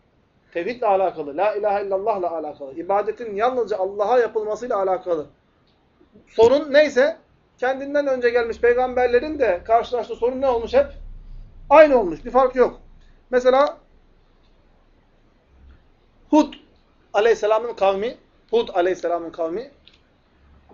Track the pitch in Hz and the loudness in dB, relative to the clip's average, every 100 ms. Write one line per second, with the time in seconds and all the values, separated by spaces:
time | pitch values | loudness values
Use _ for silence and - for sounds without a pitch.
0 | _ _ _ _ _ 170 175 240 220 196 | _ _ _ _ _ -8 -8 -4 0 2
1 | 185 156 147 143 202 208 208 202 202 190 | 0 -4 -8 -2 -2 0 -2 -2 -4 -4
2 | 214 202 175 165 156 143 139 143 175 202 | -2 -4 -4 -6 -10 -12 -14 -12 -4 -2
3 | 208 214 226 196 240 254 202 202 190 202 | -2 -8 -10 -4 -2 -2 -4 -4 -6 -4
4 | 202 247 226 226 214 214 247 214 190 180 | 0 2 0 -4 -6 -8 -4 -4 -2 -4
5 | 180 165 - _ _ _ _ _ _ _ | -4 -6 -6 _ _ _ _ _ _ _
6 | _ - _ - 233 277 302 277 302 233 | _ -20 _ 2 4 4 2 2 4 2
7 | 294 330 _ _ _ _ 254 269 277 285 | 0 -2 _ _ _ _ -6 -4 -2 -2
8 | 285 254 240 240 233 214 233 240 254 247 | 0 0 0 0 -2 0 2 2 0 0
9 | 247 240 302 302 233 175 - 233 - 247 | 2 2 0 -2 0 -2 0 0 0 -6
10 | 220 226 240 254 269 233 226 247 277 - | -6 -4 -4 -2 -2 -2 0 0 0 -6
11 | - - - - - - - 285 311 254 | -18 -18 -18 -20 -20 -20 4 8 8 6
12 | 185 151 240 240 254 254 214 - - - | 0 -6 -2 2 2 2 0 0 -20 -20
13 | - _ _ 247 254 254 294 - _ _ | -20 _ _ 0 6 6 4 -2 _ _
14 | _ _ _ _ _ _ _ _ _ _ | _ _ _ _ _ _ _ _ _ _
15 | _ _ _ _ _ _ - - _ _ | _ _ _ _ _ _ -20 -20 _ _
16 | _ _ _ 302 294 - _ _ _ _ | _ _ _ 2 2 -4 _ _ _ _
17 | _ 208 226 220 214 220 240 - 196 196 | _ 0 2 2 2 0 -2 -2 0 0
18 | 226 294 _ _ _ 226 - 185 180 175 | -6 -10 _ _ _ -2 -2 -2 -2 -2
19 | 170 170 165 165 165 185 277 _ _ _ | -4 -6 -8 -8 -8 -8 -12 _ _ _
20 | _ _ _ _ _ _ _ | _ _ _ _ _ _ _